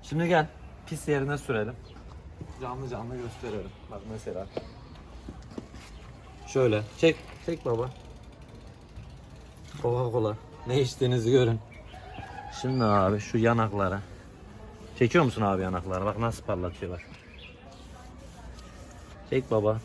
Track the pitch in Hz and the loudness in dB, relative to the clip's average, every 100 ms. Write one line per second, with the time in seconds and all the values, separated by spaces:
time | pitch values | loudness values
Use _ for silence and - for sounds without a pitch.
0 | - 151 170 170 156 - - - - 156 | -2 0 6 6 6 -2 -16 -16 -8 -6
1 | - 147 135 143 - 113 107 123 - - | 2 2 2 -2 0 0 0 -4 -14 -16
2 | - - - - - - 127 127 135 120 | -16 -16 -16 -14 -14 -8 -8 -6 -6 -6
3 | 117 123 120 - 123 104 95 - - 107 | -6 -6 -8 -8 -6 -6 -6 -12 -14 -12
4 | 107 110 110 90 98 - - - - - | -10 -8 -6 -6 -6 -8 -10 -16 -16 -16
5 | - - - - - - - - - - | -16 -14 -14 -14 -12 -12 -12 -16 -14 -16
6 | - - - - - 135 127 107 107 - | -16 -16 -18 -16 -2 4 4 4 0 4
7 | 165 151 - - - 165 139 117 127 123 | 4 4 -4 -10 -4 -2 0 0 0 -4
8 | - - - - - - - - - - | -16 -16 -18 -18 -18 -18 -18 -18 -18 -16
9 | - - - - - - - - 120 123 | -16 -16 -16 -18 -18 -18 -14 -2 2 2
10 | 123 120 110 107 - - - 127 127 - | 2 2 2 0 -8 -12 0 4 4 4
11 | 127 123 113 131 123 113 - - - - | 4 4 8 8 8 4 -2 -16 -14 -14
12 | - - - - - - 127 131 113 104 | -14 -12 -12 -10 -10 -4 0 4 6 8
13 | 95 104 104 117 113 117 110 104 95 98 | 6 4 2 4 6 6 4 2 2 0
14 | - - - - - - - - - - | -6 -14 -18 -18 -18 -16 -16 -16 -16 2
15 | 120 175 139 113 104 95 92 92 87 92 | 6 6 6 4 4 4 2 0 -2 0
16 | 98 101 117 113 - 95 90 90 92 87 | 0 0 0 -2 -2 -2 -2 -4 -8 -8
17 | - - - - - - - - - - | -10 -18 -20 -18 -18 -18 -20 -18 -18 -16
18 | - - - - - - - - - - | -16 -16 -16 -16 -16 -14 -16 -16 -16 -16
19 | - - - 131 131 113 104 113 | -16 -16 0 0 4 4 6 2